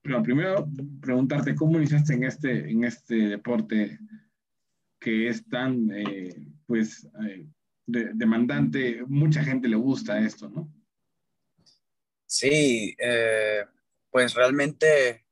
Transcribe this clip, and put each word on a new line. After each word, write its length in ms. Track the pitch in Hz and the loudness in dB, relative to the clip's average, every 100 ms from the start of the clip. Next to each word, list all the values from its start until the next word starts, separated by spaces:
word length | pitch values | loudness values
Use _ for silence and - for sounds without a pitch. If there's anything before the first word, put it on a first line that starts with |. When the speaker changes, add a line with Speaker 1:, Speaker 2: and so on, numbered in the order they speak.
Speaker 1:
pero 220 | 143 123 | -4 -2
primero 440 | 110 135 185 190 - 131 143 139 | 0 0 2 -2 -2 -8 -12 -10
preguntarte 520 | 131 127 131 139 143 147 | -2 0 0 0 -2 0
cómo 220 | 156 165 | 2 2
iniciaste 360 | 143 147 147 | 4 2 2
en 100 | 123 | 0
este, 480 | 131 - 135 113 80 | -2 -4 -4 -4 -2
en 140 | 110 120 | 0 -2
este 300 | 120 _ 113 | -4 _ 0
deporte 840 | 104 104 123 120 107 110 101 - - - _ _ _ _ _ _ _ _ | 0 -2 -2 -2 0 -2 -2 -6 -20 -20 _ _ _ _ _ _ _ _
que 280 | 123 110 117 | -2 0 0
es 180 | 110 - | -4 -6
tan, 420 | 123 131 127 110 | -4 -2 0 -2
eh, 400 | 101 104 98 90 87 - - - | -2 -6 -6 -12 -14 -20 -20 -4
pues, 400 | 113 107 - - 104 107 | -2 -2 -6 -20 -10 -10
eh, 180 | 95 76 _ _ _ - | -10 -20 _ _ _ -6
de-, 260 | 120 110 | -4 -4
demandante, 920 | 110 113 113 123 147 135 139 123 117 127 | 0 2 2 2 2 0 0 -2 -4 -2
mucha 360 | 143 156 151 | 2 2 2
gente 240 | 147 127 120 | 0 -2 0
le 80 | 110 | 2
gusta 420 | 131 120 - 107 | 0 -2 -2 -2
esto, 300 | 107 - 101 | -2 -4 -14
¿no? 220 | 120 - - _ _ _ _ _ _ _ _ _ _ _ _ _ _ _ | -12 -12 -18 _ _ _ _ _ _ _ _ _ _ _ _ _ _ _
Speaker 2:
Sí, 720 | - 131 151 147 117 101 - | 0 2 4 4 2 -2 -4
eh, 680 | 120 120 113 110 107 107 101 _ _ _ _ | -2 0 2 2 0 -2 -6 _ _ _ _
pues 240 | 127 123 | 0 2
realmente 920 | 117 127 143 143 - 156 147 127 117 _ | 4 2 4 -2 2 6 6 4 -2 _